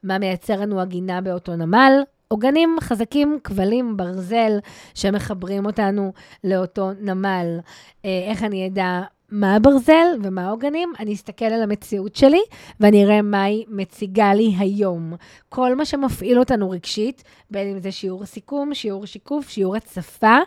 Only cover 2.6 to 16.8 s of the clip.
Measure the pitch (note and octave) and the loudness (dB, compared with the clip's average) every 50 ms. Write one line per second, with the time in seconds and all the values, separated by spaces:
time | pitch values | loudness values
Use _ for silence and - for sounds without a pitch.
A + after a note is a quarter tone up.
2.6 | E4 E4 E4 D#4+ D#4 - B3 G3+ A3+ A3 - D4 D4 D4 D4+ C#4+ _ - G3+ G3 | 2 2 2 -2 -2 -2 -2 -2 -2 -2 0 0 0 2 0 -4 _ -6 -4 -2
3.6 | F#3 G3 A3 B3 B3+ A#3+ A3 G3 F#3 F3 F#3 F#3+ F#3 F3+ A3 A#3 A3+ A3 G#3+ G#3 | 0 0 0 0 -2 -4 -4 -6 -6 -6 -6 -8 -6 -2 0 0 2 2 0 -2
4.6 | G#3 - - - - - _ - - G3 F#3+ G#3 - - G#3+ F#3 F3+ F#3 G3 G3 | -4 -8 -20 -20 -20 -20 _ -4 -2 -2 -2 -2 -4 -6 -8 -8 -6 -6 -4 -4
5.6 | G3 G#3 G#3+ - G#3+ G3 G3 G#3 G3 F#3+ F#3 _ - - - _ - F#3+ F#3+ F#3 | -4 -4 -2 0 0 0 0 0 -2 -4 -6 _ -20 -20 -20 _ -4 -2 0 0
6.6 | F#3 F3+ _ G#3+ G3 F#3+ G3 G3 G#3 G3+ F#3 F#3+ F#3+ G3 F#3+ F#3 F3 E3+ E3+ E3 | -2 -4 _ -4 -4 -4 -6 -6 -6 -6 -4 -2 -2 -2 -2 -2 -2 -4 -6 -6
7.6 | F3 - - - - - _ _ _ G#3 F#3+ F3+ F3+ G3+ A3 F3 G#3+ G#3+ G3+ F#3+ | -10 -14 -20 -20 -20 -20 _ _ _ -6 -4 -4 -4 -4 -4 -4 -4 -4 -4 -4
8.6 | F#3 F#3+ F#3+ G3 F#3+ F3+ F3+ F3+ F#3 G3+ _ _ _ _ G#3+ G#3 G#3 F#3+ G3 G#3+ | -6 -4 -2 -2 -2 -2 -2 -4 -6 -8 _ _ _ _ -2 0 2 4 4 8
9.6 | A3 C#4 C#4+ C4+ A#3+ - D#4 D#4+ E4 F4 F4 A#3 G3+ G3 F#3+ F#3 F3+ F#3 G#3 A3+ | 8 8 6 6 6 6 6 8 8 4 2 0 -4 -6 -6 -4 -4 -4 -6 -4
10.6 | A#3+ C#4+ D4 D#4+ F4 F4 E4 - A3 G#3+ G#3 F#3+ - - G3+ - A#3 A3 A3 A3+ | -4 -4 -2 -2 -4 -4 -6 -8 -8 -8 -8 -8 -8 -16 -10 -4 -2 -2 0 0
11.6 | A3+ G#3 G#3 G#3 - - - G3+ F#3+ G#3 - - - C4+ D4 F4 G#4+ - - - | 0 -2 -2 -4 -4 -6 -6 -6 -6 -6 0 2 2 4 4 2 0 -2 -8 -20
12.6 | - - - _ G#3+ G#3 G#3 G#3 G3+ G3 G#3 G#3+ G#3 G#3 G3+ G3 G3 G3 G#3 G#3+ | -20 -20 -4 _ 4 6 6 6 6 6 4 2 2 0 0 0 0 0 -2 -4
13.6 | A3+ A3+ A3 G3 F#3+ F#3+ _ - G#3+ G3 F#3+ A3 G#3+ G3+ G3 G3+ A3+ A3+ G3+ F3+ | -6 -8 -8 -8 -8 -8 _ -12 -10 -4 0 2 4 4 4 4 4 2 2 0
14.6 | G3+ F#3+ G3+ G3+ G#3 F#3+ F3 E3+ E3 E3 E3+ E3+ - - - - _ _ - - | 0 -2 0 0 -2 -2 -2 -4 -8 -10 -12 -14 -18 -20 -20 -20 _ _ -4 -2
15.6 | B3+ B3+ B3+ C4 D4+ - - C#4 C4+ C4 E3 - F#3 G3+ B3 A#3+ B3+ - C4 G#3+ | 0 0 0 0 -2 -4 -2 -2 -2 -2 -2 -4 0 2 4 4 4 2 2 0
16.6 | G3+ F#3 F#3+ F3+ | 0 -2 -4 -6